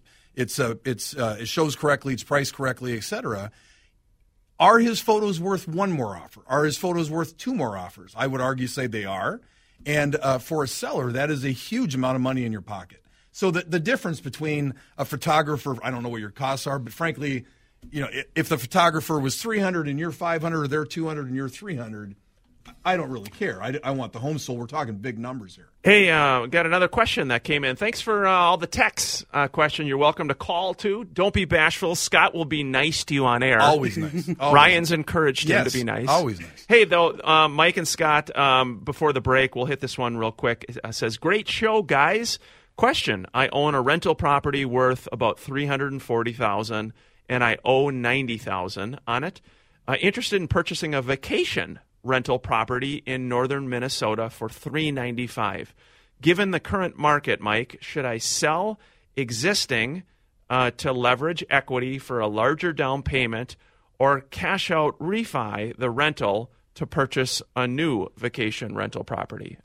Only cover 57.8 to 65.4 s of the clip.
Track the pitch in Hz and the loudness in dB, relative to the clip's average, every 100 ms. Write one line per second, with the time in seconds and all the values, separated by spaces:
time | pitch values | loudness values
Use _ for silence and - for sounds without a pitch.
57.8 | - 156 131 113 - - 156 160 208 214 | -10 -6 -4 -4 -4 0 2 2 -2 -6
58.8 | _ _ _ - 131 113 160 202 - 120 | _ _ _ -6 -4 -2 0 0 0 0
59.8 | 113 175 - _ _ _ - 127 123 - | -2 -4 -12 _ _ _ -2 0 0 0
60.8 | 151 127 123 123 151 165 - 139 - 127 | -2 2 2 2 0 -4 0 0 0 -2
61.8 | 127 135 - 123 107 107 120 151 180 151 | -4 -6 -6 -2 0 2 2 2 -2 -2
62.8 | 139 139 127 135 120 113 123 - _ _ | -2 -2 -2 -2 0 -2 -8 -12 _ _
63.8 | _ - 135 139 - - 170 190 - 165 | _ 2 4 4 0 -6 -2 -2 0 2
64.8 | 151 - 160 214 226 143 | 2 0 -2 -2 -2 -4